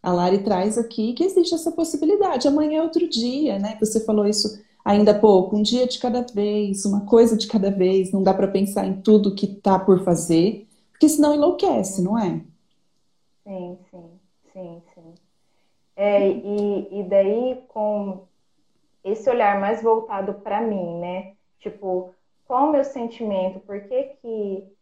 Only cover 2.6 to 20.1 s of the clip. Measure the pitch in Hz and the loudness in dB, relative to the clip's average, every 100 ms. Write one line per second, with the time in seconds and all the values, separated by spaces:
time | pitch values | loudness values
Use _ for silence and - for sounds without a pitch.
2.6 | 302 311 320 330 339 226 240 269 302 196 | 0 0 0 0 -2 -2 -4 -2 -2 -2
3.6 | 208 220 214 226 220 214 208 208 214 - | -6 -2 -2 -2 0 0 2 0 -4 -8
4.6 | _ _ - 202 208 208 220 190 185 208 | _ _ 0 4 6 6 6 6 4 -2
5.6 | 214 247 247 - 247 247 247 202 208 208 | 0 0 0 -2 -4 -4 -4 -4 -2 -2
6.6 | 202 196 202 196 202 233 226 220 - 220 | -2 -2 -2 -2 4 6 6 4 0 0
7.6 | 190 196 185 190 185 196 190 190 190 185 | 0 2 2 2 0 0 2 2 0 0
8.6 | 196 214 190 190 - 214 196 196 202 - | -2 -2 -4 -2 4 4 4 -2 -6 -2
9.6 | 208 185 190 180 185 165 160 165 185 214 | 0 2 4 2 2 -2 2 2 2 -2
10.6 | - _ _ _ 311 302 294 294 294 - | -16 _ _ _ 2 4 2 4 2 2
11.6 | 392 240 196 - 180 226 190 165 - _ | 0 0 -2 -4 -2 0 -2 -4 -10 _
12.6 | _ _ _ _ _ _ _ _ 202 185 | _ _ _ _ _ _ _ _ -16 -14
13.6 | 175 180 _ 180 170 175 _ _ _ 190 | -14 -16 _ -20 -20 _ _ _ _ -20
14.6 | 175 170 _ _ 165 175 _ _ _ _ | -18 -20 _ _ -20 -20 _ _ _ _
15.6 | _ _ _ - 202 202 196 202 202 208 | _ _ _ -4 0 2 2 -2 -4 -4
16.6 | 208 202 - 196 185 196 196 226 254 254 | -2 -4 -6 -10 0 2 2 0 -4 -6
17.6 | _ 220 208 208 202 180 - _ _ _ | _ -6 -4 -4 -6 -10 -18 _ _ _
18.6 | _ _ _ _ 190 220 269 240 208 202 | _ _ _ _ -8 -2 -2 2 2 0
19.6 | 196 220 226 220 220 | -2 -2 0 0 -2